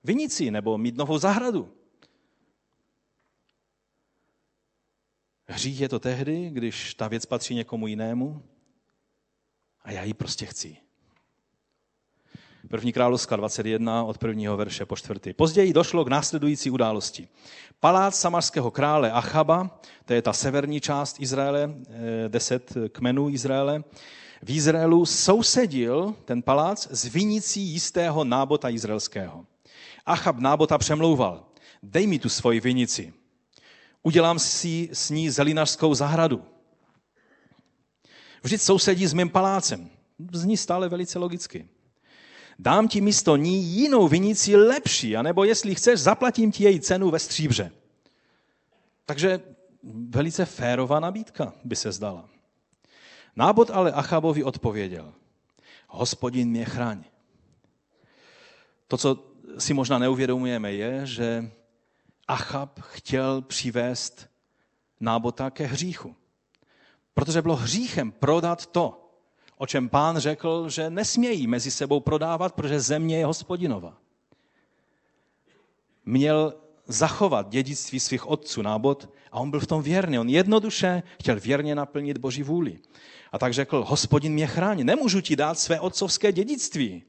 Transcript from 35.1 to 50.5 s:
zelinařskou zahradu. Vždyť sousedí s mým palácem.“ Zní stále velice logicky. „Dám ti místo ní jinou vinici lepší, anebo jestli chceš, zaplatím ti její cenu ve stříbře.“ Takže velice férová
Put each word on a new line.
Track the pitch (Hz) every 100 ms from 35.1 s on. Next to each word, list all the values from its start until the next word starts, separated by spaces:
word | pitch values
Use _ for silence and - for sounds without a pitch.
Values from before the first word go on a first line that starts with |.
| 151 160
zelinařskou | 131 147 156 151 - 160
zahradu. | 131 143 160 165 123 - _ _ _ _ _ _ _ _ _ _ _ _ _ _ _ _ - - -
Vždyť | 127 214
sousedí | - 196 - 180 185
s |
mým | 160 175
palácem.“ | 190 190 196 - 101 87 _ _ - 175
Zní | 175 180 214
stále | - 180 185
velice | 175 180 180
logicky. | 175 175 - 175 - _ _ _ _ - - - - -
„Dám | 104 180 220
ti | 208
místo | 202 202 - 143
ní | 160 190
jinou | 175 185 294 262 170
vinici | 160 202 214 196 208
lepší, | 214 277 - - 113 107
anebo | 143 175
jestli | 202 220 208 170
chceš, | - 226
zaplatím | 147 220 247 240 226
ti | 196
její | 202 180
cenu | 131 185 190
ve | 160
stříbře.“ | - - 151 110 90 - _ _ _ _ _ _ _ _ _ _ _ _ -
Takže | 143 185 185 - - _ _ - 110 120
velice | 127 156 160
férová | 175